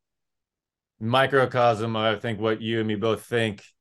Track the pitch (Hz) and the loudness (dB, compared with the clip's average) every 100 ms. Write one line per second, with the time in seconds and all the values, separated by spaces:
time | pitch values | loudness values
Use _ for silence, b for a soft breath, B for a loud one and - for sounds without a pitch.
0 | _ _ _ _ _ _ _ _ _ - | _ _ _ _ _ _ _ _ _ -10
1 | 113 127 135 135 120 127 120 107 113 110 | 0 2 4 4 2 4 2 2 -2 -2
2 | 110 104 120 104 110 110 110 113 110 104 | 0 0 -4 -4 -2 -2 -2 -2 -2 -2
3 | 110 104 - 120 113 101 - _ | -2 -2 -2 -2 -2 -4 -14 _